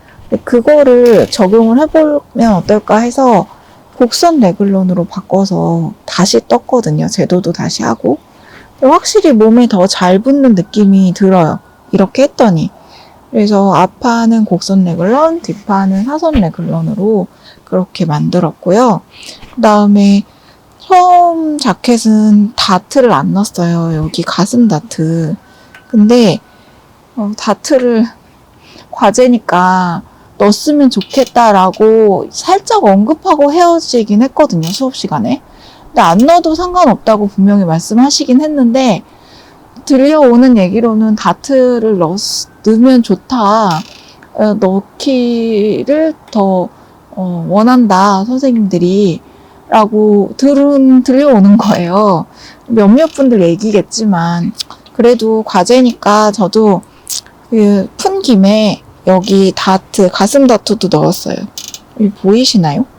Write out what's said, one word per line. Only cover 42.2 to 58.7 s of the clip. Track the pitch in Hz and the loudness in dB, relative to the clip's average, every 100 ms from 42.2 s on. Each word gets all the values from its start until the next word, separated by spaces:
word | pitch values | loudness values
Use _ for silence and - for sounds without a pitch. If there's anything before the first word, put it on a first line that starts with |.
| - - - _ 214 | -8 -10 -12 _ 0
넣으면 | 220 254 254 | 2 4 4
좋다. | 226 185 - 254 202 220 202 160 - - - - - | 2 -4 -4 -2 0 0 0 -4 -8 -18 -20 -20 -14
어, | - 214 | -4 -2
넣기를 | 208 190 196 - - 285 262 240 233 226 214 208 170 233 302 320 302 - | 0 -2 -2 -6 -8 -4 -2 -2 -2 -2 -2 -2 -2 -2 -2 -2 -6 -8
더, | 220 196 185 175 _ _ _ _ | -2 0 -2 -4 _ _ _ _
어, | - 185 175 160 | -10 -8 -8 -2
원한다, | 190 226 254 226 185 202 190 | 0 2 2 2 2 2 0
선생님들이. | 214 254 269 233 196 175 175 196 202 151 - - - - - | -2 -2 -2 0 0 0 0 0 0 -2 -12 -20 -20 -20 -2
라고 | 220 214 214 214 208 190 - | 0 0 0 2 2 0 -2
들은, | 269 277 285 285 262 254 | 0 2 2 2 4 4
들려오는 | 254 254 294 220 196 208 | 2 2 4 4 4 4
거예요. | 214 185 170 190 214 170 - - - - - | 2 -2 -2 0 0 0 -4 -16 -20 -20 -4
몇몇 | 226 202 247 320 | 2 4 4 2
분들 | - 269 220 | 0 0 2
얘기겠지만 | 170 170 214 208 170 - 220 175 170 170 170 - - - - | 2 0 -2 -2 -2 -4 -2 -2 -2 -4 -6 -10 -16 -18 -14
그래도 | - 240 240 220 220 | 0 0 2 0 -4
과제니까 | 214 190 175 254 247 - - 208 214 | -2 -2 0 2 2 0 -2 0 0
저도 | 208 190 220 214 185 - _ - - - _ - | 0 -2 0 0 0 -4 _ -14 -14 -14 _ -4
그 | 226 202 202 190 - | 0 2 0 -2 -6
푼 | 381 392 | -4 -4
김에 | 359 202 196 214 214 | 0 2 2 2 0